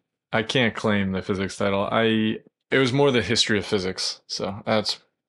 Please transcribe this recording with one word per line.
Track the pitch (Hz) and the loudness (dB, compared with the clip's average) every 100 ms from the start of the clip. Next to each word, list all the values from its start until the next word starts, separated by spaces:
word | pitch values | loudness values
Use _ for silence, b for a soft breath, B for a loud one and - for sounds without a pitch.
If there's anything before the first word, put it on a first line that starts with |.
| _ _ _ | _ _ _
I | 113 | -2
can't | 110 135 113 - | 0 2 0 0
claim | 113 101 95 | 0 2 0
the | 95 | -2
physics | - 95 98 - | -2 -2 -4 -2
title. | 101 98 101 | -2 0 0
I, | 113 113 110 110 110 - _ _ | 2 2 2 0 -2 -8 _ _
it | 131 | 2
was | 131 | 2
more | 139 143 | 4 4
the | 123 | 2
history | 98 113 - 104 | 2 0 2 0
of | - | 0
physics. | 104 92 92 - - - | -2 -2 -4 -6 -8 -10
So | - 95 104 113 | -8 -6 -6 -2
that's | 110 101 - _ _ | 0 -2 -6 _ _